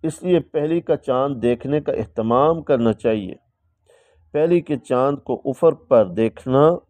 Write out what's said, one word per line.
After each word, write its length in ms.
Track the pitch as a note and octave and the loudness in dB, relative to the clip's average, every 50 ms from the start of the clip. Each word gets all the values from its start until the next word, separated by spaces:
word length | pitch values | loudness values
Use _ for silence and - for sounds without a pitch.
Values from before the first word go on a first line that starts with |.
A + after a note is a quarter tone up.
اس 200 | - D#3+ D3+ - | -6 -8 -8 -6
لیے 180 | - F3+ F3+ E3 | -2 0 0 0
پہلی 400 | - _ - D#3 D3 D#3 E3 E3+ | 0 _ -4 -4 -2 -2 -2 -4
کا 160 | E3 - D#3+ | -2 -2 -4
چاند 460 | D3 _ - B2+ B2+ C3+ C#3+ C#3+ A#2+ | -4 _ -2 -2 0 0 -2 -4 -2
دیکھنے 380 | G#2+ A#2+ B2 A#2 - C3 C#3+ D3+ | 0 -2 -2 -2 -4 -4 -4 -4
کا 120 | C#3+ - | -2 -4
اہتمام 720 | C3+ - - - _ - A2 A2+ A#2 B2+ C#3+ D#3 E3+ E3 | -4 -4 -6 -8 _ -6 -2 0 2 2 4 2 0 -2
کرنا 300 | C#3+ - D3 B2 A#2 A2+ | -2 -2 -2 0 2 0
چاہیے۔ 420 | G#2+ - - A#2+ A2+ G#2+ G2 F2+ - - _ _ _ _ _ _ _ _ _ _ _ _ _ _ _ _ _ _ | -2 0 -2 -2 -2 -2 -6 -10 -14 -16 _ _ _ _ _ _ _ _ _ _ _ _ _ _ _ _ _ _
پہلی 280 | - D3 D#3 E3+ F3 F3 | -4 -2 0 2 0 0
کے 160 | - - D3+ | 0 -2 -8
چاند 400 | B2 _ - C3 B2 C3 C#3 C#3+ | -8 _ -2 0 0 0 0 -2
کو 180 | C3+ _ - B2+ | -4 _ -8 -8
اوپر 380 | - _ C3+ C3 - - E3 | -6 _ -8 -6 2 2 0
پر 340 | D3+ - _ _ C3+ A#2 G#2+ | 0 0 _ _ 4 4 4
دیکھنا 640 | F#2 F2 F#2+ A2+ A2+ - - - C3 B2+ C3+ D3 D#3+ F3 F3 _ | 2 0 -2 -2 -2 -2 -6 -6 0 2 4 4 4 2 0 _